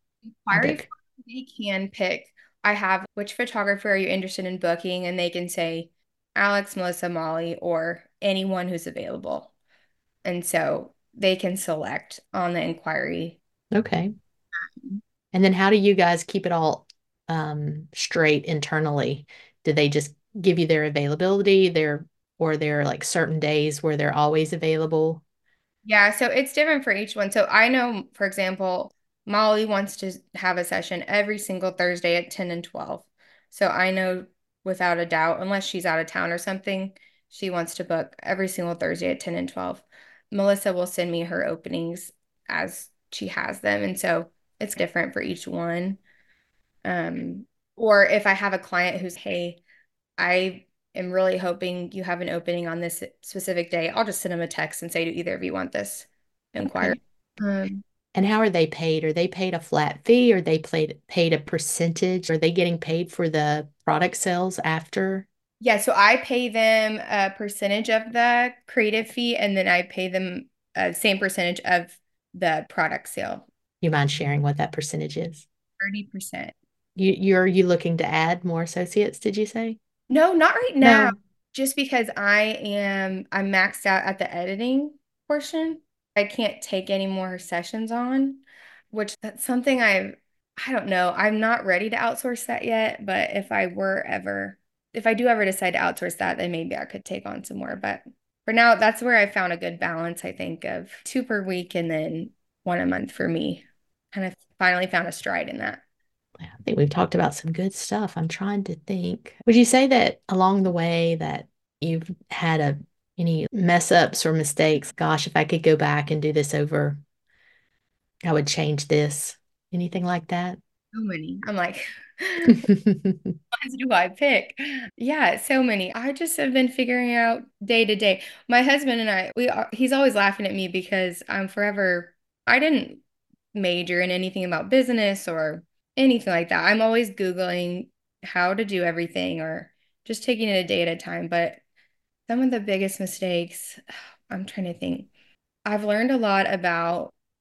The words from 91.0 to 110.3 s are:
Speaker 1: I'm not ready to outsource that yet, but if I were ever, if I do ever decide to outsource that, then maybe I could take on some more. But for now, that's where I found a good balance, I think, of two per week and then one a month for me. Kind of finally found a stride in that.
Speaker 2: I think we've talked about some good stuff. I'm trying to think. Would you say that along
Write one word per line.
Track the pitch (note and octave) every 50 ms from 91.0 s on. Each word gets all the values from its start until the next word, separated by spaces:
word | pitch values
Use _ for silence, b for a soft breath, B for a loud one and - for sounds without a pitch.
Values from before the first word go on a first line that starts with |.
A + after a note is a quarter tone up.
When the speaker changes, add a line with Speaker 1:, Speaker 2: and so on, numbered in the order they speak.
| F3+ F3+ -
Speaker 1:
I'm | - F#3+ G#3+ G#3+ G#3+
not | A3 A3+ A#3 - -
ready | F#3+ F3+ F3+ G3+ A3
to | A3+
outsource | - A#3 A#3 A3 A3+ - B3+ B3 A#3 - -
that | A#3 - -
yet, | - A3+ A3+ A3 A3 - - G#3
but | G3 F#3 G3 - - - G3+
if | G3 -
I | A3 G3+ F#3+ F3+
were | F3 G3 G3 F#3+ F#3+ - -
ever, | - - G2+ F#3 - G2+ G2 G2 G2+ G2 _ _ _ _ _ _ _ -
if | A#3 G#3 A3+
I | A3+
do | G3+ A#3+ B3
ever | A#3 G#3+ G#3
decide | F#3+ F#3 - G3 F3+
to | F3 -
outsource | - - - - F3 F3 E3+ -
that, | F#3+ - - -
then | F3 F3
maybe | F3 E3 E3 - -
I | C#2+ C#2+
could | - - G3 G3
take | - F#3 - -
on | - - - -
some | - -
more. | G3 - - - G3
But | G3 G2+ - - - - - _ _ _ _ _ -
for | - A3
now, | A#3 A#3 A#3 A3+
that's | F#3+ A3 G#3+ A3 A3
where | A#3 B3 A#3+
I | A3 G3+ G3+
found | G3+ G3+ F#3 F3+ E3+
a | E3+
good | F#3 F3 E3+ E3+
balance, | F3+ E3+ E3+ D#3+ E3 E3+ E3+ F3 -
I | F#3 F#3
think, | - F#3 F3 E3 E3 -
of | - - F3+ F3+ G3 - - -
two | - - C4 B3
per | - A3+ G#3 F#3+
week | F#3 F#3 F3+ F3+ F3+ -
and | F3+ E3+ E3
then | E3 D#3 D#3 D#3+ D#3+ D#3+ F3 - _ _ _ _ _ _ -
one | F#3 F3 F3
a | -
month | - - - - - -
for | - - F3
me. | E3 D#3+ D3+ D3+ F3 - - _ _ _ _ _ _ _ _ _
Kind | - G3+ F#3+ F#3
of | F3+ _ _ _ _ -
finally | F#3+ F#3 F3+ F3+ F#3 F#3
found | F#3+ F3 F3 E3+
a | E3+
stride | - - - F#2+ E2+ - -
in | - -
that. | - - - - _ _ _ _ _ _ _ _ _ _ _ -
Speaker 2:
I | E3 - - - -
think | - G#2+ -
we've | C#3+ D3
talked | D3 F3+ F3+ E3+ -
about | F3 E3+ D3 D3
some | - - E3
good | E3 E3 F#3 F#3+ -
stuff. | - - - G3+ G#3 G#3+ F#3 - E3+
I'm | D#3+ D#3+
trying | - - F#3+ G3 G3+ G3+ G3
to | - E3+
think. | - - - G3 F#3 F3 F3 F3+ - - - - - -
Would | - A3+
you | A#3+ A#3+
say | A#3 - B3+ C4+ C4+
that | C4+ A#3+ - - - - _
along | -